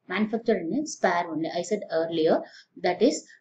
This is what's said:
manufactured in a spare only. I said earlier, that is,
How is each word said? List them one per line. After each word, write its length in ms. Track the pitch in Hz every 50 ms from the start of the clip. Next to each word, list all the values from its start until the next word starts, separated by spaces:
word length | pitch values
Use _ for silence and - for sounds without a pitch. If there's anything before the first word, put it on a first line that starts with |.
| _ -
manufactured 540 | 180 202 214 214 226 226 226 - 208 185
in 120 | 170 160 196
a 120 | 285 311
spare 440 | - - - - 185 175 170 175 170
only. 180 | 156 156 165 165
I 140 | 160 175
said 180 | 170 - 214 202 - -
earlier, 520 | 165 160 160 165 170 160 156 165 233 320 - - - - - _ - -
that 180 | 175 180 175 -
is, 240 | 214 285 - - - - - _